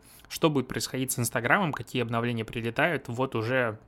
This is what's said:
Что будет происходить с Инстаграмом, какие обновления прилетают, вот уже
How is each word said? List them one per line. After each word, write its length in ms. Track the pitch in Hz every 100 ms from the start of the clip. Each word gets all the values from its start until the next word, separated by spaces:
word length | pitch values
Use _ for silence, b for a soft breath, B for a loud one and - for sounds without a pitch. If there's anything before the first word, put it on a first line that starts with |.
| B B B
Что 200 | - 160
будет 180 | 143 120
происходить 440 | 120 - 131 131
с 80 | -
Инстаграмом, 540 | 113 120 120 180 170
какие 280 | 123 - 127
обновления 420 | 117 117 120 117
прилетают, 600 | 110 120 113 113 165 139 -
вот 280 | 117 131 117
уже 420 | 110 131 117 104